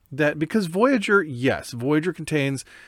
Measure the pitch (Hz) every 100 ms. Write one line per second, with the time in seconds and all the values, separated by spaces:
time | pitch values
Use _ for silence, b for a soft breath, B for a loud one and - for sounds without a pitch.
0 | - 135 151 151 160 226 175 180 254 254
1 | 196 202 156 120 131 85 - 120 131 151
2 | 175 160 156 151 139 135 - b